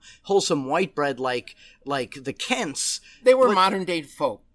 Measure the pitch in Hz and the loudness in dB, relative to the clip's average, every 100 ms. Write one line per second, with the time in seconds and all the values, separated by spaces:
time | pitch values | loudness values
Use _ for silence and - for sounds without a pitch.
0 | - - - 196 - 156 131 160 - - | -20 -12 0 0 2 -2 -2 -2 -2 -2
1 | 143 123 127 123 - - - _ 135 139 | -4 -2 -4 -4 -8 -20 -20 _ -6 -6
2 | 120 143 135 - - 247 175 131 - - | -6 -10 -10 -8 -4 -4 -4 -6 -6 -8
3 | - - 247 262 247 190 190 196 180 170 | -12 0 4 6 6 4 2 0 -4 -6
4 | 139 - 196 143 _ | -8 -6 -6 -6 _